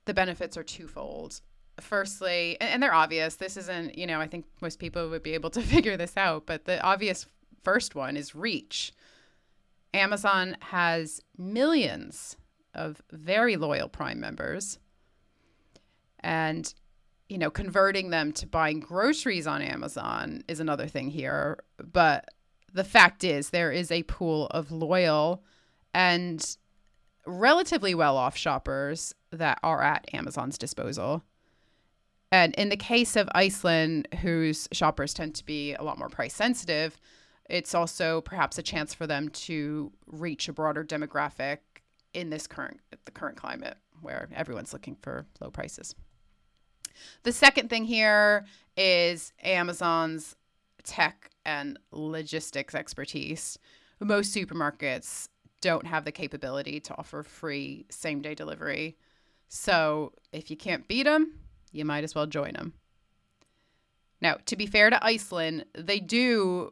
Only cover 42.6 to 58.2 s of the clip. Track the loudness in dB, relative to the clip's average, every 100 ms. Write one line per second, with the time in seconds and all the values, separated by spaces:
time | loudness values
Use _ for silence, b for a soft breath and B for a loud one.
42.6 | -12 -12 _ -20 -20 -10 -10 -8 -10 -8
43.6 | -10 -12 _ -18 -10 -10 -8 -8 -8 -8
44.6 | -12 -14 -14 -14 -10 -10 -12 -16 -14 -10
45.6 | -12 -12 -16 -18 -20 _ _ _ _ _
46.6 | _ _ -20 B B B -4 8 8 8
47.6 | 0 -2 0 4 6 8 6 4 0 B
48.6 | B 2 6 6 4 0 -10 _ 0 0
49.6 | 0 0 2 2 0 -2 -10 -20 _ _
50.6 | _ _ -8 0 0 0 -20 _ -6 -4
51.6 | -6 -12 _ -10 -8 -6 -6 -8 -6 -8
52.6 | -6 -8 -8 -10 -8 -8 -8 -8 -8 -12
53.6 | b b b b 0 2 2 -4 -4 -2
54.6 | -2 -2 -4 -4 -6 -12 -12 _ _ -4
55.6 | 0 0 0 -4 -4 -8 -8 -8 -6 -6
56.6 | -6 -10 -10 -14 -12 -12 -14 -10 -8 -6
57.6 | -8 -12 -16 -8 -6 -6